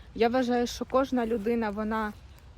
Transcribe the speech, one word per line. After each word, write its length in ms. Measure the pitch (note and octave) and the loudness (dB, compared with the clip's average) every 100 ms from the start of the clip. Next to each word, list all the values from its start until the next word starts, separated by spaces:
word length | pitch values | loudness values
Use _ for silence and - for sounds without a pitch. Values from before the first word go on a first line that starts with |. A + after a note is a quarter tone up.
| - - | -10 0
Я 140 | A3+ | 2
вважаю, 380 | B3 B3 B3 A#3+ | 4 2 2 0
що 180 | - B3 | -4 0
кожна 400 | B3+ C4+ B3 A3+ | 2 2 0 0
людина, 440 | A#3 G3+ A#3 A3 | 0 0 0 0
вона 440 | G#3 G#3+ A3 G#3+ G#3 - - - | -2 -2 -2 -4 -6 -16 -20 -20